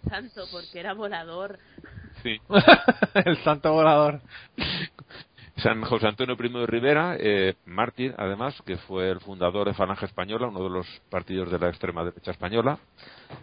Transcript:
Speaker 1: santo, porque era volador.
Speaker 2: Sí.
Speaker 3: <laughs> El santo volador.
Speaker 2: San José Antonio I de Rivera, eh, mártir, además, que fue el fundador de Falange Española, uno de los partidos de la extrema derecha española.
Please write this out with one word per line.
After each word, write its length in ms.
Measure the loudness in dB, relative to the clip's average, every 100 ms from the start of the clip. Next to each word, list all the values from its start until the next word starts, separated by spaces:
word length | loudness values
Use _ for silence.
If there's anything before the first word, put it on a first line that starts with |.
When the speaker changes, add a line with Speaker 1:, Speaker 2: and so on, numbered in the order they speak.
| -8
Speaker 1:
santo, 360 | -8 -10 -14 -14
porque 280 | -14 -16 -12
era 140 | -10
volador. 680 | -8 -8 -8 -10 -10 -10 -12 _ -20 -20 -20 -18 -10
Speaker 2:
Sí. 140 | -6 -6 2
Speaker 3:
<laughs> 760 | 6 10 8 6 0 0 2 2
El 120 | 2
santo 300 | 2 0 2
volador. 480 | 6 6 6 4 0 -10 -20 -16 -6 -4 -4 -8 -12 -20 -20 -20 _ -18 -2
Speaker 2:
San 240 | 0 0
José 240 | 0 0 2
Antonio 280 | 0 -4 -2
I 100 | -4
de 160 | -2 -2
Rivera, 500 | 2 4 4 2 0
eh, 360 | 0 2 2 0 -6
mártir, 500 | -2 -2 -2 -6 -4
además, 420 | -6 -4 -6 -8 -10
que 100 | -10
fue 340 | -6 -4 -2
el 80 | -4
fundador 480 | -8 -2 -2 0 -2
de 80 | 0
Falange 300 | -2 -2 -8
Española, 420 | -6 -6 -4 -4
uno 160 | -4
de 60 | -4
los 180 | -4 -8 -12 _
partidos 400 | -8 -4 -4 -4
de 80 | 0
la 100 | 0
extrema 340 | -2 -6 -4
derecha 280 | -6 -8 -10
española. 480 | -8 -2 0 0 -2 _ _ -20 -20 -20 -20